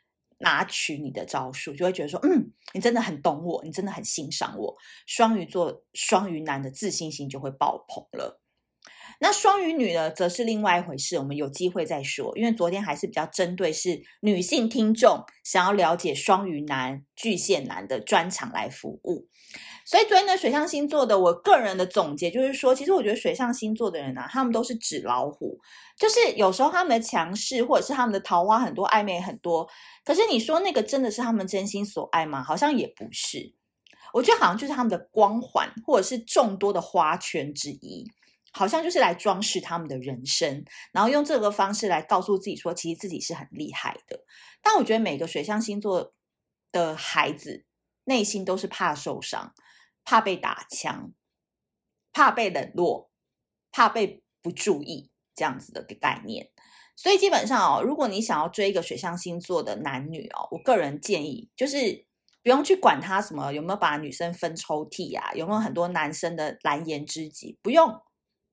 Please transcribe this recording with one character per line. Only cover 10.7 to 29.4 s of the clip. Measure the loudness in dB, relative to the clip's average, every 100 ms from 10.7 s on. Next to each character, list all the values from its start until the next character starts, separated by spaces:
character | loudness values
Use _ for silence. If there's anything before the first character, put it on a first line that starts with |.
| 2
一 |
回 | 2 -6
事， | -4 -4
我 | -2
们 | -4
有 | -6
机 | -2 -2
会 | -2 -4
再 | -4
说， | -4 -6 -6 -2
因 | 0
为 |
昨 | 2 0
天 | 0
还 | -4 -4
是 | -4
比 |
较 | -4 -4
针 | -2 -2
对 | 0 -2
是 | -2 -2 -4 -8 -4
女 | 0 2
性 | 2 2 2
听 | 2 2
众 | 6 6 6 -4 _
想 | -2 2 4
要 |
了 | 4 4
解 | 2 0 -2
双 | 2 2 2
鱼 | -6
男、 | -4 -4 -4 -6 -14 -8
巨 | -4 -2
蟹 | 0 0
男 | -2 -8 -6
的 | -6
专 | 0 0 0
场 | -6 -6
来 | -6 -8
服 | -10 -14 -12
务。 | -6 -6 -8 _ -20 -20 -20 -20 2
所 | 4
以 | 6
昨 | 6
天 | 6
的 | 2
水 | 2
象 | 0 0
星 | -2 0
座 | 2 4
的， | 6
我 | 4
个 | 4 6 6
人 | 6 -2
的 | 0
总 | 0 -2 -2
结 | -2
就 | 0
是 | -2
说， | 2 2
其 | 2 4
实 |
我 | 2
觉 | 2
得 | 0
水 | -2 -2
象 | -2
星 | -2 -4 -2
座 | -4
的 | -4
人 | -8 -8
啊， | -6
他 | -2
们 | 0
都 | 0
是 | -2 -4
纸 | -6 -4
老 | -2 0 0
虎， | -6 -10 -10 _ -20 -16 0
就 | 2
是 | 4 4 4
有 | 2
时 | 4
候 | 2
他 | 4 2
们 | 2
的 | 2
强 | -2 -2 -4
势， | -4 0 4
或 | 4
者 | 2
是 |
他 | -2 0
们 |
的 | 0
桃 | 2 2 4
花 | 4
很 | 2
多、 | -2 2
暧 | 2
昧 | 2 -4
很 | -6
多， | -8